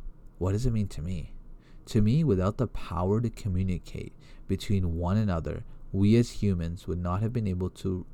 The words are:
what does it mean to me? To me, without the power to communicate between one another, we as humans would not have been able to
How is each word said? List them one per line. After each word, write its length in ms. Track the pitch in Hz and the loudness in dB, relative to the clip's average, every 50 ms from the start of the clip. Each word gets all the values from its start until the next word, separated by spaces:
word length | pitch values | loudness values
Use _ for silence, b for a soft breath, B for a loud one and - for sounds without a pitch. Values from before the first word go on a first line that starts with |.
| - - - - - - - | -8 -10 -12 -12 -20 -20 -8
what 160 | - 85 95 98 | -4 0 0 0
does 120 | 107 127 | 2 2
it 60 | 127 | 2
mean 160 | 113 107 101 | 2 2 -2
to 140 | 95 - - | -2 -4 -6
me? 320 | 73 90 92 80 73 - - - - - - B B B B B B | -6 -6 -6 -6 -8 -10 -14 -16 -16 -16 -18 B B B B B B
To 140 | - - 117 | 0 4 4
me, 220 | 104 107 120 156 165 | 6 6 6 4 4
without 320 | 143 101 92 90 98 107 | 4 4 4 4 0 2
the 120 | - 123 | 0 -2
power 520 | 98 - - - - 87 85 90 92 104 113 | -2 -2 -6 -6 -4 -2 -2 0 2 2 2
to 100 | 117 113 | 0 -2
communicate 840 | 110 - - 104 90 92 95 92 87 80 - - - - - - - B B B B B B | -4 -4 -4 -2 0 0 2 0 0 -2 -4 -8 -10 -10 -10 -10 -14 B B B B B B
between 480 | - 95 95 - - 98 98 92 85 82 | -4 -4 -4 0 0 2 2 2 0 0
one 220 | 82 85 85 98 | 0 0 2 2
another, 480 | 110 110 104 87 82 73 76 78 80 - B B B B - | 2 2 2 0 0 -2 -4 -6 -8 -10 B B B B -4
we 240 | - 98 101 104 113 | 0 4 6 6 8
as 260 | 117 120 - - - | 6 6 2 0 0
humans 460 | 104 101 92 85 82 82 85 - - | 0 2 2 0 -2 -4 -6 -8 -6
would 120 | 90 85 87 | -6 -4 -2
not 220 | 87 87 90 95 | -2 -2 0 0
have 120 | 110 110 123 | 0 -2 -2
been 140 | 120 107 | -2 -2
able 220 | 98 90 90 92 90 | -2 -2 -2 -2 -4
to 340 | - - - 98 92 90 87 - | -4 -4 -4 -4 -4 -4 -6 -10